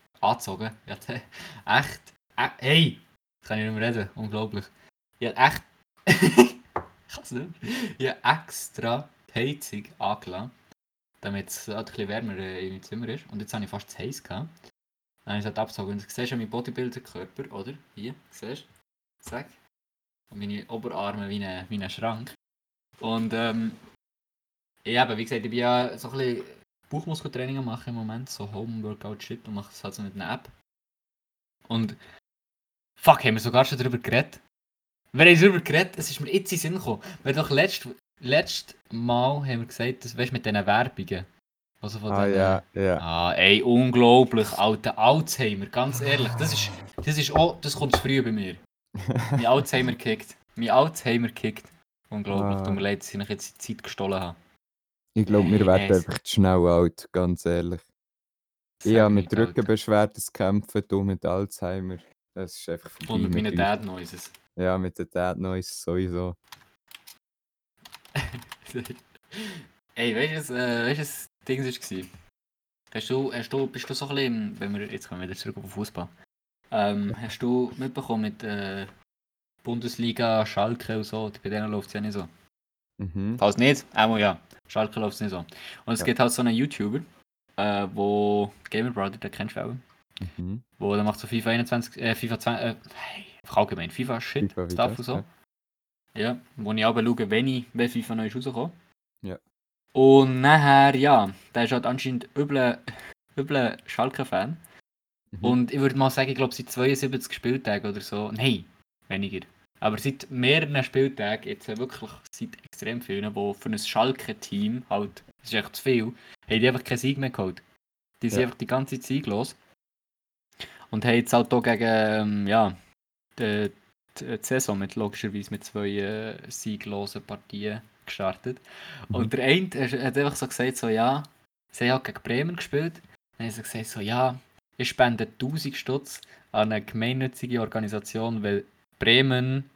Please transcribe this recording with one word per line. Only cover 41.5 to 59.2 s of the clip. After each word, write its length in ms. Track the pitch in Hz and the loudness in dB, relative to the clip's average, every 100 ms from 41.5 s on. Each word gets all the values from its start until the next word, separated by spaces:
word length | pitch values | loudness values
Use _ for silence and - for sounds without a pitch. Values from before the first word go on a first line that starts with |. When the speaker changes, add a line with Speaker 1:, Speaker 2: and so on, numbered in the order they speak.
| _ _ - | _ _ -14
Speaker 1:
Also 180 | 107 104 | -10 -6
von 140 | 107 | 0
Speaker 2:
Ah, 120 | 101 101 | 2 4
Speaker 1:
diesen 120 | 95 | 4
Speaker 2:
ja, 220 | 95 95 - | 4 2 -2
ja. 240 | 101 95 82 | 0 2 2
Speaker 1:
Ah, 320 | 82 82 87 | 0 0 2
ey, 280 | - 95 104 | 8 8 8
unglaublich, 880 | 120 120 127 120 120 127 123 113 104 | 8 6 6 6 10 10 8 4 0
Alter, 460 | - 107 107 113 104 | 2 2 2 -2 2
Alzheimer, 680 | 117 156 160 - 107 196 196 | 4 4 2 -2 -2 -2 -4
ganz 340 | - 170 - | -2 -2 -2
ehrlich, 320 | 139 139 - - | 0 0 0 -2
das 140 | - | -2
ist, 160 | - - - - - | -2 -4 -6 -14 -8
das 220 | 151 151 | -4 -2
ist 120 | 139 151 | 0 2
auch, 240 | 165 - | 2 0
das 160 | 147 - | -6 -4
kommt 180 | 139 | 0
zu 60 | - | 0
früh 180 | 131 135 | 2 0
bei 100 | 117 | 2
mir. 240 | 107 92 85 _ _ _ 101 110 120 113 | -2 -4 -8 _ _ _ -10 -4 -2 0
Mein 160 | 117 117 | 2 6
Speaker 2:
<laughs> 0 | |
Speaker 1:
Alzheimer 460 | 135 - 127 127 | 4 4 0 0
kickt, 420 | 120 117 107 - - _ - | -2 -2 -4 -6 -20 _ -4
mein 140 | 113 | 2
Alzheimer 580 | 127 156 - 127 120 117 | 6 4 2 0 2 0
kickt. 420 | - 110 - - _ _ _ - | -2 -6 -6 -16 _ _ _ -12
Unglaublich, 460 | 107 101 196 202 196 | -8 -2 0 0 0
Speaker 2:
Ah. 60 | |
Speaker 1:
tut 100 | 95 | -2
mir 60 | 98 | -2
leid, 200 | 196 202 | -2 -2
dass 100 | - | -6
ich 60 | 101 | -8
euch 80 | 101 | -6
jetzt 340 | 101 - - | -8 -10 -14
die 140 | - 107 | -12 -10
Zeit 60 | |
gestohlen 340 | - - 98 95 | -10 -6 -2 -2
habe. 160 | 90 85 _ _ _ _ _ _ _ | -4 -10 _ _ _ _ _ _ _
Speaker 2:
Ich 120 | 110 98 | 0 4
glaub, 180 | 104 87 | 6 6
wir 120 | 104 | 6
Speaker 1:
Hey, 80 | 95 | 6
Speaker 2:
werden 240 | 92 98 | 6 6
Speaker 1:
es 160 | 92 - | 4 2
Speaker 2:
einfach 120 | 85 | -8
zu 140 | - | -2
schnell 320 | - 95 92 87 | 4 6 6 6
alt, 420 | 85 85 - - | 6 4 2 -6
ganz 320 | 90 90 87 85 | 0 0 0 0
ehrlich. 340 | 87 87 87 _ _ _ _ _ _ _ _ _ - | 0 -2 -6 _ _ _ _ _ _ _ _ _ -4
Ich 80 | 107 | 4
Speaker 1:
Sag 80 | 110 | 6
Speaker 2:
hab 100 | 104 | 8
mit 120 | 101 | 6